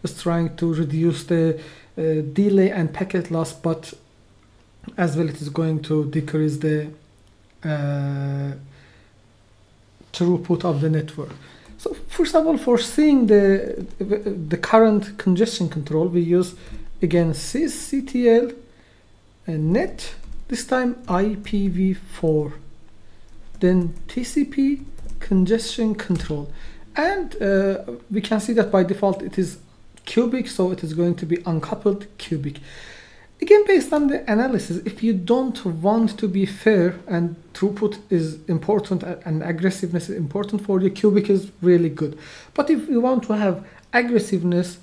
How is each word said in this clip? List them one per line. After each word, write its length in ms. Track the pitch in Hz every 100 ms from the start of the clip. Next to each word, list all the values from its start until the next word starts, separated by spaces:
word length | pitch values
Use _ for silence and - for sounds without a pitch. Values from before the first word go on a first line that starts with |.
is 180 | 147 -
trying 320 | 175 170 165 -
to 160 | 170
reduce 500 | 160 156 156 170 -
the, 340 | - 170 165 156 - - - -
uh, 240 | 160 156 143
delay 360 | 143 202 196 190
and 240 | 196 165
packet 380 | - 185 185 170
loss, 220 | 165 156
but 400 | - 165 160 - - _ _ _ _ _ _ _ _ - -
as 180 | 175 147
well 140 | 165
it 120 | 135
is 60 | 147
going 340 | 143 160 156
to 240 | 151 156 143
decrease 460 | 156 143 156 156 143
the, 320 | 156 151 151 156 _ _ _ _ _ _
uh, 880 | 160 151 143 143 139 139 139 139 139 135 139 - - - _ _ _ _ _ _ _ _ _ _ -
throughput 540 | - 175 175 175 170 175
of 160 | 143
the 80 | 156
network. 420 | 156 143 - 139 - - - - -
So 140 | 440 - -
first 280 | - 320 320
of 120 | 320
all, 100 | 302
for 220 | - 233
seeing 480 | 233 - 302 277 220
the, 580 | 208 196 196 - - 180 -
the 580 | 196 208 208 190 151 175
current 600 | - 220 220 208 202 -
congestion 500 | - 180 226 - 170
control, 380 | 156 139 156 175
we 140 | 175
use 340 | 170 175 180 - - - - -
again 300 | 175 170 165
sysctl, 1160 | 151 - 262 320 - - 269 - 247 240 233 240 - - - _ _ _ - _ _ -
uh, 40 |
net, 640 | 160 156 214 370 - - - - - -
this 180 | 247 -
time 360 | 254 247 240 -
I 300 | 180 208 208
P 240 | - 208 196
V 260 | 180 190
four, 600 | 185 - - 160 151 147 - - - - - - - - - - -
then 340 | 180 185 175 - -
T 160 | 247
C 200 | 240 302
P 380 | 285 - 269 277 - - - -
congestion 720 | - 190 180 226 226 - 220
control. 580 | 208 - 170 - 151 143 - - - - -
And, 440 | 330 403 339 -
uh, 420 | 202 196 196 190 - - -
we 120 | 208
can 180 | - 220
see 140 | 214
that 180 | 226 208
by 120 | 196
default 380 | 180 190 202 190
it 160 | 180 190
is 220 | 175 - - - - - -
cubic, 420 | - 240 254 -
so 240 | - 185
it 120 | 180
is 100 | 160
going 220 | 156 175 175
to 120 | 165
be 160 | 175 -
uncoupled 640 | 160 - 202 208 202 - -
cubic. 400 | - 156 139 139 - - - - - - - _
Again, 280 | - 415 415
based 260 | 370 -
on 140 | 302 285
the 240 | - -
analysis, 500 | 214 262 233 - 175
if 200 | 214 -
you 100 | 226
don't 500 | 190 175 247 262 226
want 540 | 185 160 185 226 226 -
to 100 | 214
be 200 | 196 196
fair 480 | - 220 202 175 175 -
and 280 | 175 170 170 -
throughput 460 | - 196 202 208 208 -
is 300 | 180 160 156 -
important 560 | 160 - 208 208 185
a-, 160 | - 175 175
and 160 | 156
aggressiveness 640 | 170 165 185 185 175 175 -
is 80 | 190
important 460 | 151 196 202 208 202
for 160 | 190
you, 80 | 190
cubic 400 | 196 214 202 208
is 220 | 196 - -
really 280 | 175 175 165
good. 280 | 143 151 - - - - -
But 160 | 285
if 180 | 294 -
you 100 | 240
want 260 | 254 254 -
to 80 |
have 300 | 214 208 175 - - -
aggressiveness 840 | 240 240 233 - 190 175 175 180 -